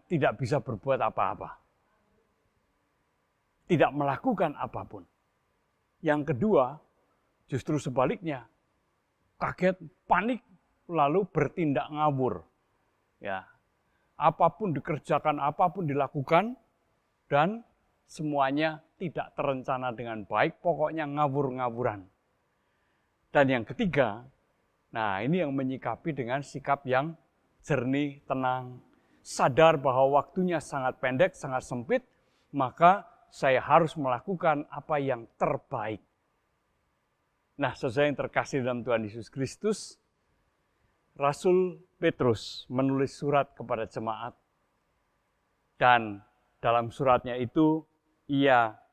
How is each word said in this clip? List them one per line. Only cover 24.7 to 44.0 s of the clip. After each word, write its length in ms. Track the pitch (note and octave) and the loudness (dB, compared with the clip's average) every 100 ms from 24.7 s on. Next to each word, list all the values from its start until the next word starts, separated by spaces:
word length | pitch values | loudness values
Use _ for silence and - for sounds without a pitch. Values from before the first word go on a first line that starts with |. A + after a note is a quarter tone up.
| _ _ | _ _
nah 240 | A2+ G#2+ F#2+ | -4 -2 -2
ini 240 | B2 F3+ | 0 0
yang 80 | D3 | 0
menyikapi 640 | C3+ C3 C3 B2 A2+ E3+ | -2 -4 -6 -8 -6 -8
dengan 240 | C#3 A#2+ C3+ | -6 -4 -6
sikap 420 | C#3 C#3 C#3 C#3 B2+ | -6 -10 -4 -4 0
yang 320 | B2+ D#3 D#3+ _ _ _ _ - | 0 0 -8 _ _ _ _ -4
jernih, 560 | C3 B2 C#3 D3 C#3 - | -2 0 -2 -2 -6 -6
tenang, 480 | C3 B2+ B2+ B2+ B2 - _ _ _ - | -4 -2 -4 -8 -16 -20 _ _ _ -12
sadar 480 | - E3 B2+ D#3+ D#3 | 0 2 6 6 6
bahwa 420 | C3+ B2+ C3+ C#3+ | 2 4 6 4
waktunya 400 | - F#3 F3+ D#3+ | 2 -2 0 -2
sangat 400 | - C#3+ B2+ - | -4 -4 -4 -2
pendek, 320 | B2+ C3 F#3 | -2 2 0
sangat 320 | - C#3 C3 - | 0 -6 -6 -6
sempit, 400 | B2 B2 B3+ - _ _ _ _ | -8 -2 -4 -4 _ _ _ _
maka 560 | C#3 B2+ - E3+ G3+ - _ _ | -2 -2 6 6 6 -2 _ _
saya 320 | - C#3 B2+ | -2 2 2
harus 400 | - D#3+ D#3+ D#3+ | 6 6 4 0
melakukan 720 | C3+ A#2+ - F3+ E3+ D3 D3+ | -4 -4 -4 -2 0 0 -4
apa 320 | C#3+ - D3+ | -14 -4 -2
yang 240 | C3+ A#2 A2+ | -2 -4 -8
terbaik. 640 | _ E3 C#3 - B2 G#2+ G#2+ - _ _ _ _ _ _ _ _ _ _ _ _ _ _ - | _ -2 -2 -6 -8 -6 -8 -12 _ _ _ _ _ _ _ _ _ _ _ _ _ _ -4
Nah, 160 | C3+ | -4
saudara 320 | - C3+ A#2 D3 | -2 -2 2 0
yang 120 | C#3 | 0
terkasih 400 | C3 C3+ A#2+ C#3+ | -2 -2 -2 -2
dalam 240 | B2 A#2+ A#2+ | -2 -2 -2
Tuhan 160 | A2+ | -2
Yesus 240 | G#2+ A#2 G#2 | -2 -10 -12
Kristus, 640 | C3+ C3 - G#3 G#3 - - _ _ _ _ _ _ _ _ _ _ _ - | -6 -6 -4 -4 -4 -8 -20 _ _ _ _ _ _ _ _ _ _ _ -2
Rasul 640 | C#3+ D3 F#3+ F#3 F#3 D#3+ _ _ | -2 0 2 2 2 -4 _ _
Petrus 720 | E3 - B2 A2 - - - | -2 2 2 2 -4 -14 -6
menulis 480 | B2+ C3+ C3+ C3+ - | -2 0 0 -2 -4
surat 320 | C#3+ C#3+ C3+ - | 0 0 0 -6
kepada 320 | B2 A2+ G#2+ | -6 -6 -6
jemaat, 460 | B2+ | -6